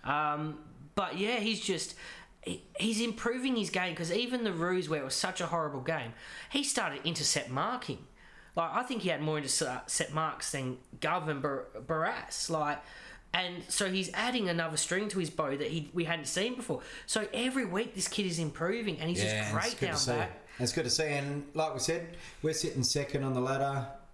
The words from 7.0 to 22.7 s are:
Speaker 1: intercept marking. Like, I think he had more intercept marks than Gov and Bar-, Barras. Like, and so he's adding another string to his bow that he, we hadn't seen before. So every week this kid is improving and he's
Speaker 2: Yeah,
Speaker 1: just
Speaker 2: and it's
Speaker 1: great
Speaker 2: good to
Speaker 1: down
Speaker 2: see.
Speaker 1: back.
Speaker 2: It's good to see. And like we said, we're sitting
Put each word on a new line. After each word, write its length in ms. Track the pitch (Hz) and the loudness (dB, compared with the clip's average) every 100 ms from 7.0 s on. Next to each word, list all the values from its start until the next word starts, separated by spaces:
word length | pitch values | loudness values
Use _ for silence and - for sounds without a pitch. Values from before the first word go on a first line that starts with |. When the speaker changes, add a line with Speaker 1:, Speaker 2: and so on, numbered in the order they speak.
| 160 | -2
Speaker 1:
intercept 460 | 156 143 151 123 | 2 2 2 2
marking. 480 | 131 185 247 - 127 - - - - - - | 0 0 0 -4 -6 -8 -20 -20 -20 -6 0
Like, 160 | 165 | 2
I 80 | 208 | 0
think 220 | 247 247 | 0 0
he 60 | 180 | 2
had 120 | 147 | 2
more 160 | 156 151 | 2 0
intercept 760 | 139 - 139 123 - - 156 | 2 2 2 -2 -2 0 0
marks 400 | 151 160 - - | 2 0 0 -4
than 240 | 143 131 127 - - | -2 -2 -4 -10 -4
Gov 280 | 156 180 156 | 0 2 2
and 120 | 143 | 0
Bar-, 260 | 143 135 - - - | 0 -2 -4 -10 -2
Barras. 640 | 160 170 - - - - | 2 2 0 -4 -4 0
Like, 300 | 160 147 147 - - - - - 180 | 2 2 0 -6 -16 -16 -18 -2 0
and 280 | 180 175 - | 0 -4 -2
so 240 | - 196 | 2 4
he's 200 | 185 175 | 2 0
adding 360 | 180 233 247 196 | 0 2 2 2
another 280 | 170 165 151 | 2 2 0
string 300 | - 180 208 | 2 2 2
to 100 | 185 | 0
his 100 | 160 | -2
bow 240 | - 147 139 | 0 0 0
that 120 | 147 | 0
he, 200 | 160 147 | -2 -2
we 100 | 175 165 | -2 0
hadn't 200 | 165 143 | 0 0
seen 300 | - 214 247 | 0 0 -2
before. 260 | - 139 - - - | -4 -4 -4 -14 -2
So 200 | 226 208 | 0 0
every 320 | 208 247 262 220 | 0 0 2 0
week 300 | 185 247 196 | 0 -2 -2
this 120 | - | -2
kid 180 | - 190 | 0 0
is 100 | 165 | 2
improving 600 | 156 - 165 233 214 156 | -2 0 0 0 -2 -2
and 100 | 160 | 0
he's 140 | 175 | 2
Speaker 2:
Yeah, 20 | - | 2
Speaker 1:
just 100 | 107 | 2
Speaker 2:
and 220 | 107 156 | 0 0
it's 80 | 214 | 0
Speaker 1:
great 140 | - | 0
Speaker 2:
good 60 | 185 | 0
to 0 | |
Speaker 1:
down 100 | 151 | 2
Speaker 2:
see. 140 | - | 2
Speaker 1:
back. 280 | 147 180 - - - | 2 0 -4 -16 -2
Speaker 2:
It's 120 | 123 | 0
good 120 | - | 2
to 80 | 123 | 2
see. 140 | - 151 | 2 4
And 400 | 143 139 143 - 156 | 2 0 -4 -4 0
like 180 | 156 | 0
we 60 | 135 | 0
said, 360 | - 170 170 - - - | 0 0 -2 -10 -14 -2
we're 100 | 151 | 0
sitting 300 | 156 156 | 2 0